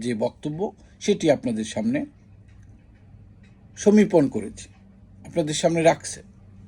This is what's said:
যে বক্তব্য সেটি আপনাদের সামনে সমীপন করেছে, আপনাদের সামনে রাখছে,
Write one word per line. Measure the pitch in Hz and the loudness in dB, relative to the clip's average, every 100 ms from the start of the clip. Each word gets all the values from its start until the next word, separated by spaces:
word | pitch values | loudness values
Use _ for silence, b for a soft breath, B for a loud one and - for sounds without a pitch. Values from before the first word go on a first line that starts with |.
যে | 117 | -4
বক্তব্য | 113 120 - 151 151 214 - b b | -2 -4 -4 -8 -6 -6 -8 b b
সেটি | - 202 165 | -2 2 2
আপনাদের | 127 123 110 107 | 2 0 -4 -4
সামনে | - 110 139 294 - - - - - - - - - - - - - - - - - | -4 -2 -2 -4 -12 -20 -20 -20 -20 -20 -20 -20 -20 -20 -20 -20 -20 -20 -20 -20 -2
সমীপন | 208 208 202 170 135 | 4 4 4 2 2
করেছে, | 117 104 - - - - - - - | -2 -8 -12 -20 -20 -20 -20 -20 -20
আপনাদের | - 170 151 151 | -8 -4 -4 -2
সামনে | 170 165 | 0 2
রাখছে, | 160 151 - - - - - - | 2 2 -2 -14 -16 -20 -20 -20